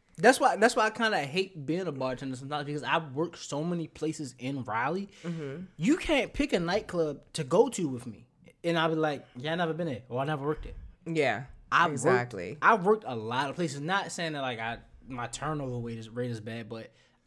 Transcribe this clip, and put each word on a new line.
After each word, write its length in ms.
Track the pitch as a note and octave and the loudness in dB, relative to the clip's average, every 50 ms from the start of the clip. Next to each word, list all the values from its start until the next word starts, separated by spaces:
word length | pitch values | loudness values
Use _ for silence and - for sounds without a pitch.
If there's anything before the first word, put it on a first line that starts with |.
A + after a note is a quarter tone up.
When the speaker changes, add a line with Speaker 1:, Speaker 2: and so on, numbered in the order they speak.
| _ _ - - | _ _ -4 6
Speaker 1:
That's 220 | D#3+ A3 C4+ - | 8 8 8 8
why, 160 | D4 A#3+ F3 | 6 4 6
that's 200 | G3 G#3 A#3+ - | 6 4 4 6
why 100 | B3+ G#3+ | 4 2
I 40 | G#3+ | 2
kinda 300 | G#3+ - A#3 A3 G#3 F3 | 2 2 2 2 2 2
hate 460 | C#3 C#3 C3+ F#3 F#3+ F#3+ - D#3+ C#3 | 0 0 0 -2 -2 -2 -4 -8 -4
being 200 | C3 D#3 F3 F#3+ | -2 -2 -2 -2
a 60 | E3+ | -2
bartender 440 | C#3+ C3+ C3 C3 B2+ B2+ C#3+ C3+ C3 B2 | -4 -2 -2 -2 -2 -4 -4 -6 -6 -6
sometimes, 280 | C#3 C3+ D3 D3+ C#3+ | -6 -6 -6 -6 -4
because 160 | C#3+ D3 D3 C3 | -4 -4 -4 -2
I 140 | B2 C#3+ E3 E3 D3 B2+ | 0 0 0 0 -2 -2
work 220 | C#3 D#3+ F3 E3+ - | -2 -2 -2 -4 -8
so 260 | - - - C#3+ D#3 | -10 -6 -4 -2 -2
many 240 | F3 F3 E3+ D#3+ D#3 | 0 -2 -2 -4 -6
places 460 | - - D#3 D#3 D3+ - D#3 C3 B2 - | -6 -4 -4 -4 -2 -4 -8 -10 -10 -8
in 240 | B2 B2+ C#3 C#3 A#2+ | -6 -6 -4 -4 -4
Raleigh. 460 | G#2 G#2+ A2+ A#2+ C#3 E3 F#3+ G3 G3+ - - - | -2 -2 0 0 0 0 -2 -4 -8 -12 -10 -8
Speaker 2:
Mm-hmm. 420 | E3+ E3+ E3 D3+ C3+ C3+ D#3+ F#3 F#3 - - | -8 -6 -6 -6 -8 -8 -10 -12 -14 -8 0
Speaker 1:
You 200 | D3+ G#3+ D#4 F#4 | 2 2 2 2
can't 360 | - - D#4+ C#4 A3 - - | 2 2 2 2 2 0 0
pick 200 | - C#4+ D4 - | -2 0 2 2
a 60 | G3+ | 2
nightclub 600 | E3+ E3+ F3+ G#3+ G#3+ - - F3 D#3+ D3+ C#3+ - - - - | 2 2 0 0 -2 -2 0 0 0 0 -2 -4 -10 -10 -6
to 100 | - D#3 | -6 -2
go 240 | B2+ D3 F#3 B3 C#4 | 4 6 6 6 6
to 180 | - - F3+ C#3+ | 4 0 -2 -2
with 200 | C3 A#2+ - B2 | -2 -4 -6 -10
me. 180 | G#2 - - - _ _ _ - - _ - | -12 -12 -16 -20 _ _ _ -20 -20 _ -2
And 160 | E3+ E3+ E3 | 0 2 4
I'll 100 | D#3+ E3 | 4 4
be 60 | D#3+ | 4
like, 280 | D#3+ D#3 D3+ D3 B2+ - - - | 2 2 2 0 -2 -6 -12 -14
"Yeah, 160 | B2 C3 D3+ | -8 -4 -4
I 40 | E3 | -2
never 180 | F3 F3+ E3 D#3 | 0 0 0 0
been 140 | D#3+ F3 E3 | -2 -2 -4
there," 140 | C3 - A#2+ - | -4 -6 -6 -6
or, 120 | - B2+ | -4 -2
"I 40 | C3+ | 0
never 180 | D3 D#3 C#3 C#3 | 0 -2 -2 0
worked 200 | D3 D#3 - - | -2 -2 -2 -4
it." 100 | - - - - - - _ - | -10 -12 -14 -14 -16 -18 _ -8
Speaker 2:
Yeah, 380 | E3+ E3 D#3+ C#3+ B2+ A2 G#2 C3+ - - - - - | -2 0 2 2 2 2 0 -4 -8 -14 -20 -6 0
Speaker 1:
I 160 | - D3 E3+ F3 | 2 4 4 4
Speaker 2:
exactly. 600 | D3 - A#2+ - - B2 A#2+ A#2+ B2 F#2+ F2 F2+ A2 | 2 2 2 4 4 4 2 0 -4 -6 -8 -8 -6
Speaker 1:
worked, 100 | - - | 2 4
I 100 | F#3 A3+ | 6 6
worked 280 | G#3+ F3 F#3+ A3 G#3+ A3 | 6 6 4 4 4 2
a 100 | G#3+ B2+ | -4 -6
lot 340 | A2+ G#3+ D#3 A#2+ C3 C#3+ C#3 | -6 -4 -2 -2 0 0 -2
of 40 | C3+ | -2
places. 260 | - F3+ D#3+ C3 C#3+ | -2 -4 -4 -4 -4
Not 300 | C#3+ D#3+ F#3 G3+ F3 E3 | -4 -2 0 0 -2 -2
saying 220 | - - F3 D#3+ D3+ | -6 -6 -4 -4 -4
that, 80 | C#3+ | -4
like, 180 | C3+ B2+ B2 A2 | -4 -4 -4 -4
I, 180 | A2 A2+ A#2 A2 - - - - - - | -4 -6 -6 -8 -10 -18 -20 -20 -14 -12
my 200 | C3 B2 A#2+ A#2 | -8 -8 -6 -8
turnover 500 | - - - D3 D#3 D3 C#3 B2+ B2 A#2+ A#2 | -8 -6 -4 -4 -2 -2 -4 -4 -4 -4 -6
rate 140 | A#2 A#2 A2+ | -6 -8 -8
is, 100 | A2+ A2 | -10 -10
rate 220 | G#2+ B2 B2 B2 | -6 -4 -4 -4
is 80 | A#2 A2 | -4 -6
bad, 300 | G#2 A2+ A2+ A2+ A2+ G#2+ | -8 -8 -10 -10 -10 -10
but 220 | A#2 A2+ A2 - - _ _ _ _ _ _ | -10 -10 -12 -14 -18 _ _ _ _ _ _